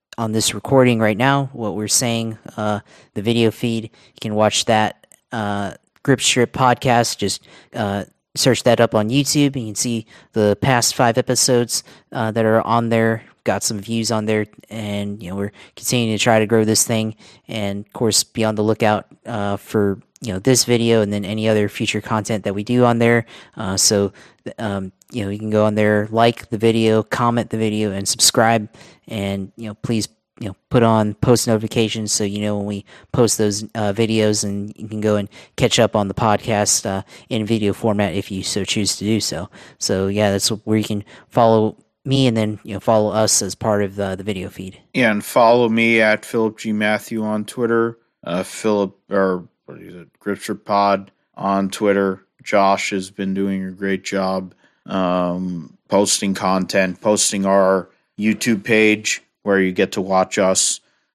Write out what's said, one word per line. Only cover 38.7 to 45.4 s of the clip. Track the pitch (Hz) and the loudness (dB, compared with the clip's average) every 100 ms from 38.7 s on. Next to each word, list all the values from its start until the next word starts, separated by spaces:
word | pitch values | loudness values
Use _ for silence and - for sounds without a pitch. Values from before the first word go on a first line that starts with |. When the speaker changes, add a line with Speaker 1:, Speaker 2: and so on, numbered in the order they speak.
| 110 101 - | -2 -2 -4
Speaker 1:
to | |
do | 101 110 | -2 -2
so. | - 78 92 - - _ | -2 -8 -10 -16 -20 _
So, | - 95 98 | -4 -2 0
yeah, | 101 107 | 0 0
that's | 98 - | 0 -2
where | 107 - 110 | -4 -2 -2
you | |
can | 107 104 - - _ | 0 -6 -8 -20 _
follow | - 117 110 107 - _ _ | 2 4 4 2 -4 _ _
me | 135 135 131 | -2 2 2
and | 113 | 2
then, | 107 104 | -2 -4
you | - | -10
know, | 98 | -6
follow | - 110 107 | 2 2 2
us | 107 110 - | 0 0 0
as | 98 - | -2 -4
part | 117 104 | -2 0
of, | 98 98 | -2 -4
uh, | 98 | -6
the | 95 | -6
video | 98 95 92 | -6 -8 -8
feed. | - 95 - _ | -12 -14 -16 _
Speaker 2:
Yeah, | 135 117 | 0 0
and | 104 | 0
follow | - 131 | 0 4